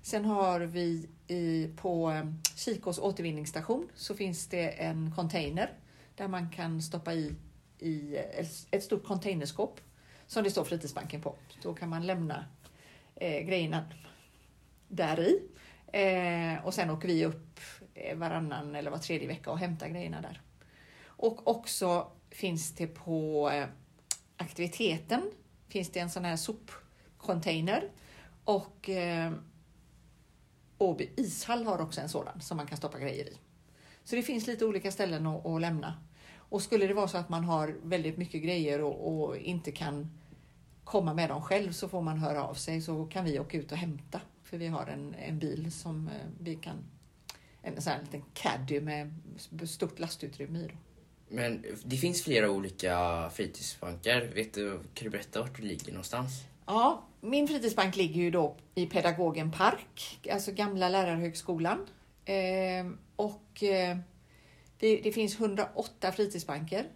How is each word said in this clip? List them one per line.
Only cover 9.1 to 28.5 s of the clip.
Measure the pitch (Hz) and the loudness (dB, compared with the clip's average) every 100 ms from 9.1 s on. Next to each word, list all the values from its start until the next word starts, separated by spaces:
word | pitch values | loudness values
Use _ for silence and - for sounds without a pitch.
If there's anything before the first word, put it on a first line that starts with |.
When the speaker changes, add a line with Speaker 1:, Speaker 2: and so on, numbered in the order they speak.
| 190 202 175 139 - - - - - - - - | -2 0 -2 -2 -2 -2 -4 -20 -20 -20 -20 -4
Speaker 1:
som | 226 | 0
det | 196 | 2
står | 190 | 2
Fritidsbanken | 156 170 147 - - 147 | 0 -2 -4 -6 -6 -6
på. | - - - - | -6 -8 -18 -10
Då | - | -8
kan | 165 170 | -6 -4
man | 165 175 | -2 0
lämna, | 180 160 139 - - - - - - - | 0 0 -4 -8 -16 -20 -20 -20 -20 -20
eh, | - 175 147 165 | -4 -2 0 0
grejerna | 185 160 160 160 - - - - - - - - - - | 2 2 0 -4 -14 -18 -20 -20 -20 -20 -20 -20 -20 -8
där | 190 160 160 | 0 2 4
i. | 170 381 - - - - - | 6 6 2 -18 -20 -20 -4
Eh, | 202 196 185 175 170 165 160 | 2 4 4 2 0 0 -2
och | 175 | -2
sen | 185 170 | 0 0
åker | 160 180 | 0 2
vi | 165 | 4
upp, | 160 160 - - - - - | 4 0 -12 -18 -16 -16 -18
eh, | - - 160 | -10 -6 -4
varannan | 165 165 156 143 147 | -2 0 -2 -4 -6
eller | 147 143 | -4 -4
var | 156 | -4
tredje | - 160 151 | -2 -2 -2
vecka | 165 - | -6 -4
och | 165 | -2
hämtar | 180 160 147 | -2 -2 -4
grejerna | 175 170 160 | -6 -6 -6
där. | 170 170 - - - - - - | -8 -12 -18 -20 -20 -20 -20 -20
Och | - - 226 226 - | -20 0 0 2 0
också | 233 - - 185 175 - - - | 0 -2 0 4 4 0 -12 -20
finns | - 190 165 156 | -4 -2 -2 -4
det | - 165 | -4 -6
på, | - 170 160 156 151 143 | -6 -2 0 2 4 4
eh, | 143 123 - - - _ - _ - | 2 -2 -8 -20 -20 _ -8 _ -8
aktiviteten | 170 - 175 - 220 160 - 240 392 415 - - - | -8 -2 -4 2 2 2 0 0 0 -6 -20 -20 -6
finns | 196 180 | -4 -2
det | 185 | -2
en | 175 | -2
sån | 180 | -2
här | 175 160 | -2 -2
sopcontainer. | - 220 - - - - - - - 175 175 160 165 240 403 - - - - - | -2 -6 -10 -18 -20 -20 -20 -8 0 0 2 2 2 2 0 -10 -20 -20 -20 -4
Och, | - | 4